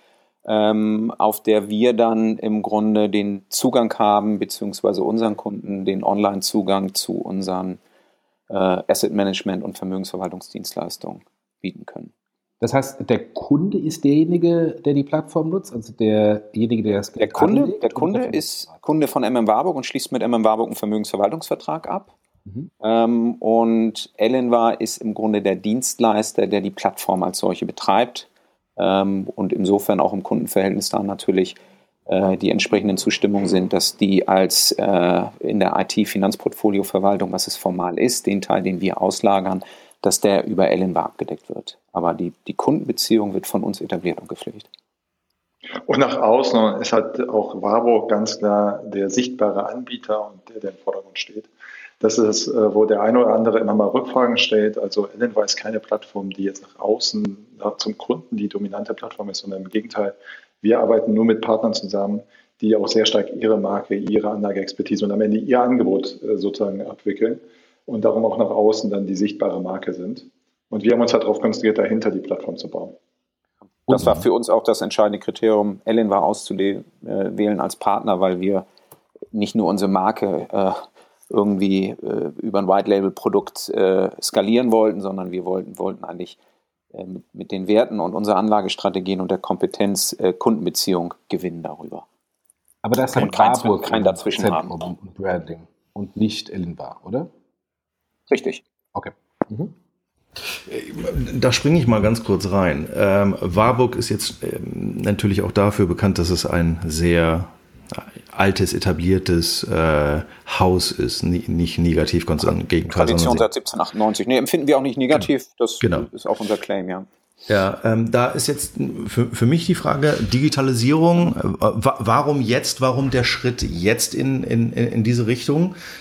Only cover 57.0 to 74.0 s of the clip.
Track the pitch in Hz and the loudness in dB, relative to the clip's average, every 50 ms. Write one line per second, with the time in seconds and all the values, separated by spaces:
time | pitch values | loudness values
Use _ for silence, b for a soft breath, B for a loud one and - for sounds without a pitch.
57 | - - - 104 107 101 98 - - _ _ - 104 104 - - - 110 104 - | 0 -2 -2 -2 -2 -4 -6 -8 -18 _ _ -6 -6 -6 -4 -6 -6 -8 -8 -6
58 | - - 123 - - - 117 104 104 101 - 101 104 95 98 104 107 - 107 - | -4 -4 -4 -4 -4 -8 -6 -4 -4 -4 -4 -6 -6 -6 -8 -8 -8 -8 -8 -10
59 | - 113 - - 101 101 95 - - 98 95 95 95 92 - 107 107 113 - 110 | -10 -14 -12 -12 -12 -10 -10 -10 -10 -10 -10 -10 -8 -4 -4 -6 -4 -4 -6 -4
60 | 101 98 - B B B B B B B B B - 107 120 123 113 117 117 107 | -4 -4 -4 B B B B B B B B B 2 4 4 4 4 4 4 4
61 | - 117 107 110 113 113 107 107 - 113 110 110 117 113 110 - 101 95 101 98 | 2 2 2 2 4 4 2 2 2 0 0 2 2 0 -2 -2 -6 -4 -2 -2
62 | 98 101 104 107 - b b b b b b - 113 107 110 104 98 - - 110 | -2 -2 -4 -6 -8 b b b b b b -2 2 2 2 2 2 2 2 2
63 | 107 - - 104 - - - - 110 110 110 101 95 98 101 101 - - 104 101 | 4 4 2 0 0 -2 -4 -2 2 2 2 2 0 -2 -2 -4 -4 -4 -4 -4
64 | - - 104 107 104 104 110 104 101 101 98 98 95 - - - 95 - 101 98 | -2 0 0 0 0 0 -4 -4 -4 -4 -2 -4 -4 -6 -6 -6 -4 -2 -2 -2
65 | 104 101 101 110 107 107 107 113 - 135 123 127 123 123 127 117 107 95 98 95 | -2 -2 0 0 2 2 0 0 0 2 2 2 4 2 2 2 2 2 0 0
66 | - - - - - 110 104 90 95 98 - - 107 98 95 101 - - - - | -2 -4 -10 -8 -4 -4 -2 -2 -2 -2 -2 -2 -4 -4 -4 -6 -8 -10 -10 -8
67 | - 104 - - 113 - - - b b b b b b b b b - 120 107 | -6 -6 -2 -2 -2 -2 -2 -4 b b b b b b b b b -8 -4 0
68 | - - - 113 113 110 - - 107 - - 110 107 110 110 - - 101 101 98 | 0 0 2 2 0 0 0 0 -2 0 2 2 4 2 2 2 -2 -2 -2 -2
69 | 98 95 95 92 104 98 - - 98 95 92 95 92 90 95 95 - - 90 90 | -2 -2 -2 -2 -2 -2 -2 -2 -2 -2 -2 -4 -6 -6 -8 -8 -6 -8 -8 -8
70 | 90 101 - - - - _ _ _ _ _ _ _ - 113 101 95 117 120 117 | -8 -10 -10 -12 -14 -20 _ _ _ _ _ _ _ -8 -6 0 2 2 4 4
71 | 120 - 117 110 - 104 107 - - 110 107 - 113 107 - - 98 98 110 110 | 2 2 2 2 2 2 0 0 0 -2 -2 0 0 0 2 2 0 0 0 0
72 | - 104 92 92 - - - - - - - - - - - - - - - - | -2 -2 -2 -4 -4 -6 -6 -6 -6 -10 -10 -10 -10 -10 -10 -10 -10 -10 -16 -20
73 | _ _ _ _ _ _ _ _ _ _ _ _ _ _ _ _ - - 123 - | _ _ _ _ _ _ _ _ _ _ _ _ _ _ _ _ 0 0 2 4